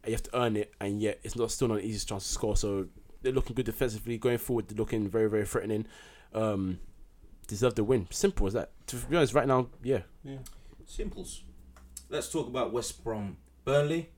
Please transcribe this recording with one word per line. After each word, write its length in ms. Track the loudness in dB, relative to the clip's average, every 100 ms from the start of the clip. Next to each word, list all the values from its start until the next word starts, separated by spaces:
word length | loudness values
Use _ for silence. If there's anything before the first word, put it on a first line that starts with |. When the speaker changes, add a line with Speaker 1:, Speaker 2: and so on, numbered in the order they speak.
| -2
Speaker 1:
You 60 |
have 100 | -4
to 120 | -2 0
earn 160 | 2 2
it, 160 | -2 -4
and 200 | -4 0
yet 200 | 0 -2
it's 140 | -8 -2
not, 140 | -2
still 160 | 0 0
not 100 | 2
an 60 |
easy 200 | -2 -4 -4
chance 180 | -6 -4
to 60 |
score. 240 | -2 2 2
So 300 | 2 0 -2 -10 -20 -4
they're 100 | 0
looking 220 | 0 0
good 120 | -2 -2
defensively. 500 | 0 -2 -2 -6 0
Going 200 | 2 0
forward, 300 | 0 -2 -2
they're 80 | -4
looking 300 | 0 0 2
very, 200 | 4 4
very 160 | 4
threatening. 420 | 2 -2 0 -2 -2 -12 -20 -20 -6
Um, 440 | 0 2 2 0 -2 -8 -16 -20 -20 -20 -18 -8
deserve 280 | 2 2
the 100 | 4
win. 220 | 4 2 2
Simple 360 | 2 2 4 0
as 60 |
that. 160 | 0 -4 -12 -10
To 80 | -10
be 200 | 2 4
honest, 180 | 6
right 120 | 6 6
now, 220 | 4 4 -4
yeah. 180 | -2 -2 -2 -16
Speaker 2:
Yeah. 140 | -12 -12 -12 -16 -20 -20 -12
Speaker 3:
Simples. 560 | -8 -6 -8 -12 -14 -16 -18 -20 -20 -20 -20 -8
Let's 200 | -6 -2
talk 160 | -4 -2
about 260 | -2 0
West 300 | -2 -4 -8
Brom, 320 | -6 -4 -6 -10 -20 -8
Burnley. 440 | 2 4 4 0 -4